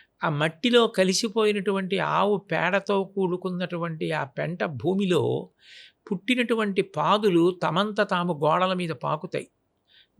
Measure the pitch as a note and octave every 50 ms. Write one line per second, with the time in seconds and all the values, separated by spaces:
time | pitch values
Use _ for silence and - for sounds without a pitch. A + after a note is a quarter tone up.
0 | - _ _ - - E3+ D3+ C#3+ D3 E3 D#3+ - - A#3+ A#3+ A#3+ A#3 A3 A3+ -
1 | F#3+ F#3 F#3+ - - A3+ F#3+ A3+ G#3+ G#3+ G#3 G#3 F#3 G#3 G3 F#3+ F#3+ F3+ G3 F#3
2 | D#3 D3 D3+ D#3+ F#3+ G3+ G#3 F#3+ - - E3 D#3+ D#3+ F3 F#3 G3 F#3+ - G3+ G3
3 | F#3+ F#3 G3 G3 F#3+ F3 F3+ F3+ F3+ F#3 F3+ F3 F#3 F3 F3+ E3+ E3+ E3+ D#3+ D#3
4 | F3 E3 D#3+ D3+ D3 C3+ - D3+ D3+ D3+ E3+ F3+ G#3 F#3+ D3+ A#2+ A2 E3 F#3+ G3
5 | G3+ F#3 F3 D3+ A#2 B2 B2+ C3+ - - _ _ - - - - - - _ _
6 | - - G3+ F3+ - - B3+ B3+ B3 A3 A#3+ A3 G#3+ G#3 F#3+ G3+ F3 - - D3+
7 | D#3 D#3+ G3 G#3+ G#3+ G#3 F3 E3 E3 F3+ F3+ F3+ - D#3 D#3 F3+ G3+ G#3+ G3+ G#3+
8 | G#3 G3+ F#3+ F3+ F3 F3 E3 C#3+ D#3 D3+ D#3+ F3 F#3 F#3 F#3 F3+ F3+ E3 D#3 D#3+
9 | - D3 D3 D3+ - F3 - - - - _ _ _ _ _ _ _ _ _ -
10 | _ _ _ -